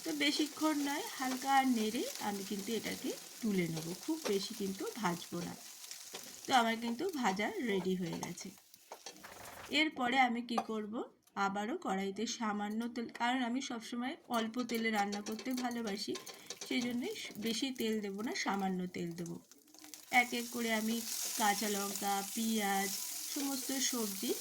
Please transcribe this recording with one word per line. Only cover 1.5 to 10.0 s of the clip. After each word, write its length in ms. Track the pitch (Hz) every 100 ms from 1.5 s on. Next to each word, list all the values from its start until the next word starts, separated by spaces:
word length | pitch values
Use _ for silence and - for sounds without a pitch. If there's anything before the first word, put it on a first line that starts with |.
| 277 262 233
নেড়ে 260 | 214 226 453 539 220
আমি 140 | 202 190
কিন্তু 200 | 202 196 226
এটাকে 300 | 190 190 277 494 - -
তুলে 240 | 226 190 170
নেব, 140 | 160 160 180
খুব 140 | - 320 311
বেশি 220 | 196 190 214
কিন্তু 220 | 196 196 403 254
ভাজবো 380 | 196 175 - 175 175
না। 60 | 175 - - - - - - - - -
তো 60 | 262
আমার 140 | 226 226
কিন্তু 200 | 233 233 381 320
ভাজা 260 | 233 190 214 427 247
রেডি 240 | 196 180 185
হয়ে 160 | 175 170
গেছে। 240 | - 175 185 - - - - - - - - - - - - 277
এরপরে 380 | 311 -